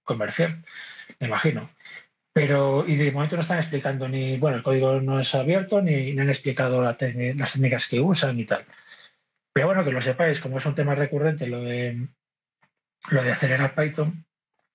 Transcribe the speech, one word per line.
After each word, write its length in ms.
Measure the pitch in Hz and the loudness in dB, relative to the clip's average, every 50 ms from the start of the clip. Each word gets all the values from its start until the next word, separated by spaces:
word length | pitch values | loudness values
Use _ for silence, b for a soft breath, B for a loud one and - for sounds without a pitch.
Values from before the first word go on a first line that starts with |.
| _ | _
comercial, 580 | - 123 113 104 95 - - 170 170 165 165 B B B B B B B B B B B - | -4 -4 -2 -4 -2 0 0 0 0 -2 -6 B B B B B B B B B B B -8
me 60 | 135 | -6
imagino. 460 | 117 104 - - 160 123 110 113 - B B B B B B B B _ _ _ _ | -4 -2 0 0 0 0 -2 -6 -12 B B B B B B B B _ _ _ _
Pero, 540 | - 160 147 139 143 139 139 135 135 143 170 | 0 2 2 4 4 2 2 2 2 2 2
y 80 | - 151 | 2 2
de 160 | 139 151 143 | 2 2 2
momento 260 | 131 139 151 156 180 | 2 0 -2 -2 -2
no 40 | 170 | -2
están 160 | 160 - 180 | -2 0 -2
explicando 500 | 165 156 - 147 135 - 143 139 131 131 | -2 -2 -2 -4 -2 -2 -2 -2 -4 -4
ni, 300 | 131 131 131 131 131 131 | -4 -2 -2 -2 -2 0
bueno, 200 | 127 143 151 131 | 2 2 2 2
el 40 | 117 | 0
código 400 | - 135 135 131 131 131 135 135 | 0 2 2 4 4 4 2 2
no 180 | 131 131 135 135 | 2 0 0 0
es 140 | 131 - - | 0 0 0
abierto, 480 | 135 131 151 180 190 185 - 214 202 | 0 2 2 2 2 2 2 2 2
ni, 320 | 196 165 147 139 131 135 143 | 2 2 2 0 0 -2 0
ni 80 | 135 | 0
han 80 | 139 139 | 2 2
explicado 500 | 135 - - 143 127 - 131 127 127 127 123 | 0 0 -2 -2 0 0 0 2 2 2 2
la 120 | 120 117 | 0 0
tecni-, 380 | - 139 123 117 123 123 123 135 | -2 -2 -2 -2 -2 -4 -2 -2
las 200 | 139 135 - - | -2 -4 -2 0
técnicas 340 | 135 135 127 127 117 - | 2 2 2 2 0 -2
que 120 | - - 120 | -2 0 2
usan 400 | 143 190 185 - 151 135 123 117 | 2 2 2 2 0 0 -2 -2
y 60 | 110 | -2
tal. 200 | - 101 - - B B B B B B B B B B B B _ _ _ _ _ | -2 -4 -4 -6 B B B B B B B B B B B B _ _ _ _ _
Pero 140 | - 139 143 | 0 2 2
bueno, 180 | 175 196 190 175 | 2 2 2 2
que 80 | 139 | 2
lo 120 | 127 123 113 | 0 0 0
sepáis, 360 | 127 127 - 170 160 143 - | 0 0 2 2 2 2 0
como 200 | - 131 131 131 | -2 -6 -4 -4
es 60 | - | -2
un 80 | 151 139 | -2 0
tema 180 | - 143 143 143 | 0 0 2 2
recurrente 540 | 143 147 135 151 143 147 160 156 - 131 | 0 0 0 0 2 2 2 0 0 -4
lo 140 | 120 120 120 | -4 -4 -4
de, 440 | 123 120 120 123 123 123 120 120 123 - - _ _ _ _ _ _ _ _ _ _ _ _ _ _ _ _ _ - - | -4 -4 -4 -2 -4 -4 -4 -6 -8 -8 -12 _ _ _ _ _ _ _ _ _ _ _ _ _ _ _ _ _ -2 0
lo 140 | 151 135 123 | 0 2 2
de 80 | 123 | 0
acelerar 420 | 113 - 143 131 131 131 139 135 - | 0 0 0 0 2 2 0 0 0
Python, 500 | 160 151 151 143 - 151 156 - - - _ _ _ _ _ _ _ _ _ | 0 -2 0 0 -2 -2 -2 -4 -6 -12 _ _ _ _ _ _ _ _ _